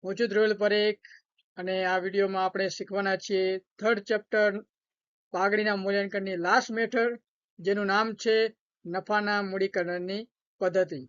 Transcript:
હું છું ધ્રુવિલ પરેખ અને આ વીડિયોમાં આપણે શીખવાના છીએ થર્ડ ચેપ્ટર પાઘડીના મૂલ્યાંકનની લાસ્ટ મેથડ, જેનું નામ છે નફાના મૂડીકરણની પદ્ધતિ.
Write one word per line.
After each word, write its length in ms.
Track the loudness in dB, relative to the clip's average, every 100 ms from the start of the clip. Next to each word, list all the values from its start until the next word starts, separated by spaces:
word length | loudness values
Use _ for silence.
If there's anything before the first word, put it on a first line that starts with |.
હું 120 | -8 -2
છું 120 | 0
ધ્રુવિલ 260 | 2 2
પરેખ 560 | 2 2 4 2 0 -10 -20 _ _ _ -10
અને 180 | -4 -2 0
આ 120 | 0
વીડિયોમાં 460 | 0 0 0 2
આપણે 260 | 0 0 -4
શીખવાના 460 | -4 -6 -4 -2 -2
છીએ 440 | -2 0 0 -2 _ _
થર્ડ 200 | 0 0
ચેપ્ટર 520 | 0 -2 0 2 2 0 -10 _ _ _ _ _ _
પાઘડીના 420 | -2 2 2 0 0
મૂલ્યાંકનની 600 | 0 0 0 -4 -4 -2
લાસ્ટ 360 | 2 2 2
મેથડ, 500 | -4 -2 0 0 -2 _ _ _ -8
જેનું 260 | -2 0 2
નામ 280 | 2 0
છે 220 | -2 0 2 2 -4 _ _ -8
નફાના 560 | -8 0 0 2 -2
મૂડીકરણની 880 | -2 -2 -2 0 -2 -4 -4 -6 -8 _ _ _
પદ્ધતિ. 420 | 0 2 0 -2